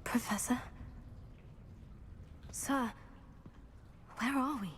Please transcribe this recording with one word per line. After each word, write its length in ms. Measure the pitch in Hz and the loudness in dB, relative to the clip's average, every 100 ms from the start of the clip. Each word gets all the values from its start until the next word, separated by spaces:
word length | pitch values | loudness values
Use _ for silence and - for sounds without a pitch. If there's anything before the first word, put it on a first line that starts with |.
Professor? 560 | - 247 - 208 - 247 - - - - - - - - - - - - - - - - - - - | 4 2 4 2 6 4 4 -8 -8 -8 -10 -10 -12 -12 -14 -14 -12 -12 -12 -12 -12 -10 -12 -12 -8
Sir, 400 | - - 277 240 - - - - - - - - - - - - - | -4 4 6 6 0 -12 -14 -14 -14 -14 -14 -14 -14 -14 -16 -14 2
where 200 | 226 277 | 4 6
are 220 | 262 294 | 6 4
we? 100 | 196 | 0